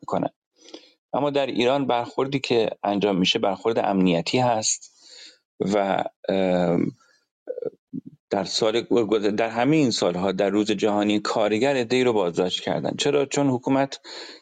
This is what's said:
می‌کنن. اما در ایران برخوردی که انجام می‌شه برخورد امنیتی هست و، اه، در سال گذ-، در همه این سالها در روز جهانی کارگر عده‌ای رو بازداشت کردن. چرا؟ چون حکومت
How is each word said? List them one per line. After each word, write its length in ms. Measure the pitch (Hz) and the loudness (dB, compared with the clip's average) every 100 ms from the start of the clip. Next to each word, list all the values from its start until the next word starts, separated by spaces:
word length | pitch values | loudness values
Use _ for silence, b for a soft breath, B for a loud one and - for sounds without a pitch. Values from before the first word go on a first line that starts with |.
می‌کنن. 300 | - 190 - - _ B B B B B _ | -6 -4 -4 -8 _ B B B B B _
اما 180 | - 147 | -2 0
در 160 | 139 135 | 0 0
ایران 400 | 110 120 143 127 | 0 2 2 2
برخوردی 540 | 120 120 - 135 139 | -2 -2 -4 -2 -2
که 300 | - 120 107 - | 0 2 0 -2
انجام 340 | - 101 101 95 | -2 0 2 2
می‌شه 200 | 92 113 | 2 0
برخورد 400 | 113 92 113 117 | 0 -2 -2 0
امنیتی 600 | 107 98 92 85 85 127 | 0 2 4 2 0 0
هست 540 | 123 113 107 - - B B B B B _ - | 2 0 -2 -4 -8 B B B B B _ -6
و، 440 | 95 104 98 90 - - - | -2 0 0 0 -4 -8 -2
اه، 500 | 95 92 90 87 85 - - b b b _ - - - - _ - - - _ | 0 2 2 2 2 0 -4 b b b _ -14 -10 -10 -12 _ -14 -14 -18 _
در 140 | 101 | -4
سال 380 | 92 - 113 113 | -4 -2 0 0
گذ-، 440 | 101 107 104 110 101 107 | 0 0 2 2 0 0
در 120 | 113 | -2
همه 280 | 113 127 160 | 0 2 4
این 140 | 135 | 2
سالها 420 | 104 95 87 95 | 2 0 0 -2
در 160 | 95 101 | 0 0
روز 220 | 101 107 | 2 0
جهانی 500 | 101 107 104 104 104 | 0 0 2 2 0
کارگر 560 | 104 - 104 107 135 139 | 0 0 0 2 2 0
عده‌ای 280 | 113 127 | 0 2
رو 80 | 123 | 2
بازداشت 480 | 107 87 85 90 - | 2 0 0 -2 -2
کردن. 360 | - 73 69 - | -4 -4 -2 -4
چرا؟ 280 | 143 143 135 | 0 0 0
چون 220 | - 143 | 0 0
حکومت 520 | 127 135 135 135 - B B B B | 0 0 0 -2 -6 B B B B